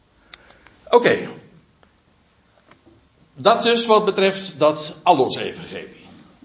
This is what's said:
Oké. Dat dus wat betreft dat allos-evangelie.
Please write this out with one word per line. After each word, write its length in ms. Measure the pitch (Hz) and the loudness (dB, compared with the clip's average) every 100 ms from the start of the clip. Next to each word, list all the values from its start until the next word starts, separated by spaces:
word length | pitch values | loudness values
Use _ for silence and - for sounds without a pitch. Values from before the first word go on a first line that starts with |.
| _ _ - - _ _ _ _ - | _ _ -20 -20 _ _ _ _ 0
Oké. 400 | - 214 107 - - - _ _ _ _ _ _ _ _ _ _ _ _ _ _ _ _ _ _ | 2 4 0 -4 -16 -20 _ _ _ _ _ _ _ _ _ _ _ _ _ _ _ _ _ _
Dat 280 | 143 180 226 | -2 0 2
dus 240 | 226 233 226 | 2 0 2
wat 180 | 214 | 2
betreft 540 | 196 190 196 190 - 135 | 2 0 0 -2 -10 0
dat 360 | 151 151 - - | 0 0 -8 -4
allos-evangelie. 1080 | - 151 117 127 92 85 - 92 76 - - - - _ | 0 2 2 -2 -8 -10 -16 -16 -16 -20 -20 -20 -20 _